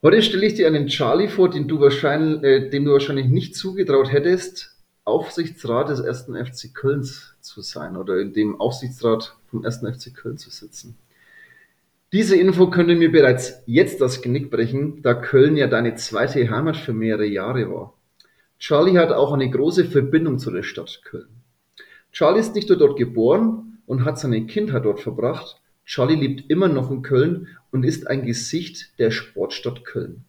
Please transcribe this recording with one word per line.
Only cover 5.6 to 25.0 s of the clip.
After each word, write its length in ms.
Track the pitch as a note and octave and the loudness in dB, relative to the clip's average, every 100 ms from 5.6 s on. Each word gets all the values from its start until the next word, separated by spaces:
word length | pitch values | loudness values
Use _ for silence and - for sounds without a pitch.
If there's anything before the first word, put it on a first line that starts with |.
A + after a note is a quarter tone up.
| C3+ A#2 C#3+ | -4 -2 -2
des 100 | C3+ | -4
ersten 340 | - B2+ - | -4 -6 -10
F 160 | A#2+ B2 | -10 -10
C 180 | - C3 | -12 -18
Kölns 640 | - C3+ C#3+ C3 - - _ | -4 -2 -2 -6 -14 -20 _
zu 180 | - - | -20 -18
sein 380 | G2 - D2+ F2+ | -16 -12 -12 -10
oder 200 | F#2 F#2 | -4 -2
in 140 | G2+ | -2
dem 260 | G#2 G#2+ G2+ | -2 -2 -2
Aufsichtsrat 800 | A2+ B2 B2+ B2+ A#2 A2+ - _ _ | -4 -4 -10 -4 -2 -2 -4 _ _
vom 120 | A2+ | -8
ersten 220 | A2+ A#2+ - | -6 -6 -10
F 120 | A#2+ | -10
C 120 | - | -16
Köln 280 | - A#2 - | -16 -14 -14
zu 100 | - | -18
sitzen. 480 | - G#2+ - A#2+ A2+ _ _ _ _ - _ _ _ _ _ _ | -20 -20 -20 -20 -20 _ _ _ _ -20 _ _ _ _ _ _
Diese 220 | F#3 F#3+ F#3 | -2 4 4
Info 340 | F#3+ F3+ F3+ | 4 6 4
könnte 260 | F3 E3+ E3+ | 4 4 4
mir 160 | D#3+ | 6
bereits 500 | E3 C3 B2+ - - - | 6 6 4 -2 -12 0
jetzt 340 | B2 F#3+ - | 2 2 2
das 220 | B2+ - | -2 -2
Genick 280 | B2 C3 - | -4 -4 -4
brechen, 520 | A2+ A#2 C3+ D3+ D3+ | -4 -2 -2 -6 -4
da 100 | D3+ | -2
Köln 460 | B2+ - C3+ D3 D3+ | -2 2 4 6 4
ja 80 | C3+ | 2
deine 280 | A2+ A#2+ A2+ | 0 -2 -4
zweite 520 | - G#2+ C3+ C3+ A#2 | -8 -4 -2 0 0
Heimat 300 | A2 D#3 D#3 | 0 -2 -4
für 160 | - | -6
mehrere 320 | A2 A2 G#2 G#2 | -4 -2 -2 -2
Jahre 440 | G2+ G2 B2+ G2 | -4 -4 -4 -4
war. 220 | F2 F#2 _ _ _ _ _ _ _ | -6 -12 _ _ _ _ _ _ _
Charlie 380 | - D3 F3 F3+ | 0 4 6 6
hat 160 | E3 | 4
auch 220 | - C#3 | 2 2
eine 160 | C#3+ C3 | 2 0
große 340 | C3 D3 E3+ | 0 0 2
Verbindung 540 | E3+ C#3+ C3 D#3+ E3 B2 | 2 2 2 0 0 -4
zu 120 | A#2 | -4
der 120 | F2+ | -8
Stadt 400 | G#2 - - - | -8 -12 -14 -18
Köln. 240 | - - A#1 - _ _ _ _ - - _ | -18 -18 -18 -20 _ _ _ _ -20 -20 _
Charlie 300 | - D3+ G3 | 0 2 2
ist 140 | A3 | 0
nicht 160 | G#3+ - | -4 0
nur 80 | F3+ | 4
dort 180 | D3 A#2 | 6 4
geboren 840 | A#2+ - A2+ F#3 A3+ A3+ - - | -2 2 2 4 2 -2 -10 -20
und 220 | _ B2+ B2+ | _ -2 -2
hat 120 | C#3 | -2
seine 280 | C#3 A2 A2+ | -2 -2 -2
Kindheit 400 | - G#3+ C3 A2 | -4 -2 -2 -2
dort 140 | G2+ | -2